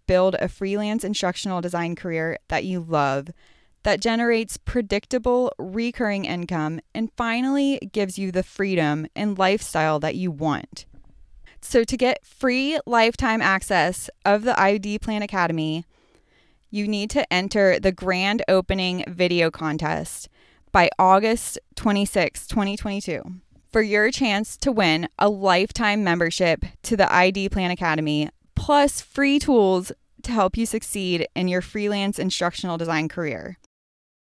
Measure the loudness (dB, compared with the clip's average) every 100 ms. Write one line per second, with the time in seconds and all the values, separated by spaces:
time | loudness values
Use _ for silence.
0 | 0 4 4 0 -4 -4 -4 -4 -2 -4
1 | -4 -4 -4 -4 -4 -4 -4 -4 -4 -6
2 | -6 -4 -4 -6 -6 -4 -4 -6 -2 0
3 | 0 -2 -6 -14 _ _ _ _ -2 0
4 | 0 0 2 0 -2 -8 -4 -4 -2 -2
5 | -2 -2 0 0 0 -4 -6 -4 -4 -2
6 | -2 -2 -4 -6 -4 -4 -4 -6 -8 -6
7 | -6 -4 -2 -2 0 0 0 -2 -4 -4
8 | -2 -2 -4 -2 -4 -2 0 2 0 0
9 | -4 -4 -4 0 2 0 -2 0 0 0
10 | -2 -4 -4 -4 -2 -2 -6 -18 -20 -20
11 | -20 -20 -20 -20 -20 -16 0 2 2 0
12 | 0 0 -6 -4 0 0 0 -4 0 2
13 | 2 2 0 0 2 0 0 2 2 -2
14 | -8 -4 0 2 2 2 2 2 -2 -6
15 | -4 -4 -2 -2 0 0 -2 -4 -8 _
16 | _ _ _ _ _ _ _ -6 -2 -2
17 | -2 -2 0 0 0 4 4 4 2 0
18 | -2 0 0 0 2 2 2 0 -2 -2
19 | -4 0 2 2 2 0 -4 -2 -2 -4
20 | -6 -10 -14 _ _ _ _ 2 4 4
21 | 6 6 4 0 -2 -8 -12 -4 0 0
22 | 0 0 0 -2 -4 -2 -2 -4 -6 -6
23 | -6 -8 -8 -16 _ _ _ 0 2 4
24 | 2 2 0 0 -2 -4 0 2 2 2
25 | -2 0 2 2 4 4 2 0 0 2
26 | 2 2 0 2 2 2 -2 -8 0 4
27 | 4 6 4 2 -2 0 -2 0 0 0
28 | 0 0 -2 -6 _ -4 2 4 4 0
29 | -6 0 2 2 4 4 6 2 -2 -12
30 | _ _ -4 0 0 0 -2 -4 -4 -4
31 | -2 -2 -2 -2 0 0 -4 -4 -2 -2
32 | -2 -2 -4 -2 -4 -4 -6 -4 -2 -2
33 | -2 -4 -6 -6 -10 -16 _ _ _ _
34 | _ _